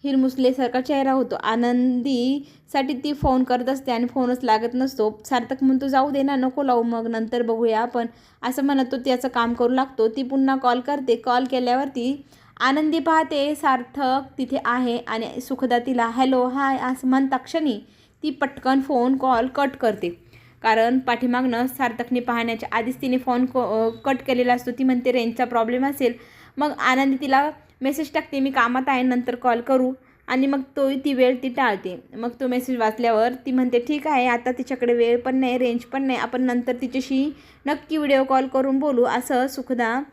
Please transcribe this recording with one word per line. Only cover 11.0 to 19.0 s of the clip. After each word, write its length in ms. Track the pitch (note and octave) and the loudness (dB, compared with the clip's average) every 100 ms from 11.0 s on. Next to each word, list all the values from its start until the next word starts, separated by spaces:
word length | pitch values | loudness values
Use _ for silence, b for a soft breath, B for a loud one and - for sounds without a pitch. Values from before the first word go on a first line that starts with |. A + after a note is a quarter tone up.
| C4 A3+ | 0 0
कॉल 280 | B3+ B3 | 2 0
केल्यावरती 800 | C4 B3+ B3 B3 C#4 C4 A#3+ C#4 B B B B | 0 -2 0 0 -2 -4 -4 -4 B B B B
आनंदी 380 | B3 C#4 D#4 D#4+ | 0 2 2 0
पाहते 560 | D4 D#4+ D#4+ D4 C#4 | 2 2 2 0 -2
सार्थक 680 | D4+ D4+ C4 A#3+ - C4 C4 C4 - | 0 0 0 -2 -4 0 0 -2 -8
तिथे 180 | B3+ C4 | -4 -2
आहे 340 | - A#3+ B3 A#3+ | -2 0 0 -2
आणि 420 | - A3+ A3+ - | -4 -6 -6 -10
सुखदा 380 | C4 C4 C4 A#3+ | -8 -4 0 0
तिला 280 | A#3+ B3 A#3 | 0 -2 0
"हॅलो, 380 | A3+ C4 C4 | 2 2 4
हाय" 340 | B3 C4 C4+ C4+ | 2 0 0 0
असं 300 | B3+ B3+ C4 | -2 -2 2
म्हणता 280 | C4 C4+ C4 | 2 2 0
क्षणी 440 | B3+ E4 D#4 G#3 - b b b | -2 -2 -2 -4 -8 b b b
ती 80 | D4+ | -6
पटकन 500 | C4+ C4+ - B3+ C4+ | -2 -4 -2 0 0
फोन 360 | C4+ C4+ | 2 2